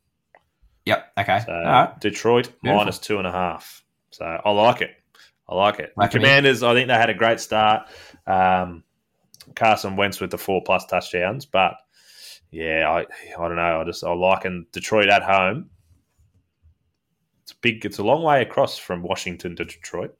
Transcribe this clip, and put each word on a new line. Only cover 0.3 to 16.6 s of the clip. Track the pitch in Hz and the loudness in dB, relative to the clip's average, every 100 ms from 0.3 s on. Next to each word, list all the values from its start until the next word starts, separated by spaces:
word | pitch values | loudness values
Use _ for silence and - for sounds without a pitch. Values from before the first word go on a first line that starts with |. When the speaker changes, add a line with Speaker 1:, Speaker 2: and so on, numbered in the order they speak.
| _ _ _ _ _ - | _ _ _ _ _ -2
Speaker 1:
Yep. | 107 - - | -2 -2 -4
Okay. | 101 107 110 | 0 0 -2
Speaker 2:
So | |
Speaker 1:
All | 85 | -4
right. | 82 135 165 - | 2 4 4 0
Speaker 2:
Detroit | 208 - 110 120 120 _ | -4 -2 2 2 0 _
Speaker 1:
Beautiful. | 123 104 | 0 2
Speaker 2:
minus | 101 92 | 2 -2
two | - 104 | -4 -4
and | 92 | -2
a | |
half. | 90 90 80 - - _ _ _ | -2 -4 -6 -14 -20 _ _ _
So | - 82 | -12 -10
I | 82 104 | -6 0
like | 104 110 127 | 4 4 4
it. | 80 - _ _ _ _ - | -2 -10 _ _ _ _ -6
I | 90 | 0
like | 101 - | 2 0
it. | 78 - | -6 -2
The | |
Speaker 1:
Like | 104 - | 0 2
it. | |
Speaker 2:
Commanders, | 135 139 139 120 | 6 6 6 2
I | 120 | 2
think | 120 127 | 2 2
they | |
had | 120 113 | 2 2
a | |
great | 101 113 113 | 2 0 0
start. | - 110 107 107 - - - - - | -2 2 4 2 -2 -20 -20 -14 -2
Um, | 92 92 92 90 85 _ _ _ _ _ _ - - | 2 2 2 -2 -10 _ _ _ _ _ _ -16 0
Carson | 113 104 101 98 | 2 2 0 -2
Wentz | 101 92 | -2 -2
with | 92 | -8
the | 90 | -8
four | - 92 - | -4 -4 0
plus | 92 - | -2 -2
touchdowns, | 90 - 90 90 131 - | -6 -4 -4 -4 -6 -4
but | 95 92 - _ _ _ - - - _ | 0 0 -2 _ _ _ -20 -20 -20 _
yeah, | 80 80 80 78 | -10 -4 -2 0
I, | 85 | -2
I | - - - - 85 | -4 -14 -18 -10 -6
don't | 85 | -2
know. | 85 80 | -2 -2
I | 82 | -4
just, | 82 | -8
I | 85 | -6
liken | 87 92 95 95 90 82 | -2 0 0 -2 -10 -12
Detroit | 95 - 110 101 | -12 -2 2 4
at | 101 | 2
home. | 92 95 92 123 - _ _ _ _ _ _ _ _ _ | 4 2 2 -2 -10 _ _ _ _ _ _ _ _ _